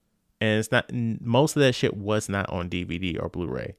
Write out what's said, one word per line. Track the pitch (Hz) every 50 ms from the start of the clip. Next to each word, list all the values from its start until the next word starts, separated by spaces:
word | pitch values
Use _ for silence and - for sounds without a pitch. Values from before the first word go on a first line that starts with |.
| _ _ _ _ _ _ _ _
And | - 110 107 110
it's | 107 -
not, | 127 120 - -
n-, | - 123 117 113 110 -
most | - 117 117 127 151 156 -
of | 151
that | 139 127 117
shit | - - - -
was | 104 98 101 107 107 - -
not | 98 98 98 -
on | - 92 87 90
D | 87 90 87
V | 82 82 87
D | 92 90 80 -
or | - 82
Blu-ray. | - 90 87 69 64 64 60 - -